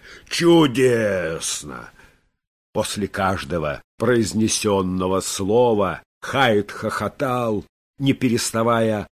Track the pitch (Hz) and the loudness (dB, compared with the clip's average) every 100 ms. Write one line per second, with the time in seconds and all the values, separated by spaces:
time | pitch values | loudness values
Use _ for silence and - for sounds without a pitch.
0 | - - - - 170 170 147 120 127 117 | -20 -20 -10 0 6 6 6 4 2 4
1 | 107 92 82 80 - - 73 62 58 - | 0 0 -2 -6 -6 -8 -10 -14 -16 -20
2 | - _ _ _ _ _ _ 110 - 104 | -20 _ _ _ _ _ _ -4 -4 -4
3 | 95 - 95 95 69 85 76 67 _ - | -6 -2 -2 -2 -4 -4 -4 -6 _ -4
4 | 113 120 98 107 110 - 107 98 92 92 | 0 2 0 0 0 0 0 0 0 -2
5 | 92 95 - - 95 117 123 104 92 76 | 0 -2 -2 -6 0 2 4 2 0 -4
6 | _ _ - 147 127 104 98 - 110 - | _ _ -6 2 2 2 -2 -8 -6 -4
7 | 104 - 135 123 117 101 - _ _ - | -6 -4 -4 -2 -2 -4 -8 _ _ -4
8 | 135 - 131 117 - 113 117 117 110 107 | 0 2 0 0 -2 -2 0 2 0 -2
9 | - | -6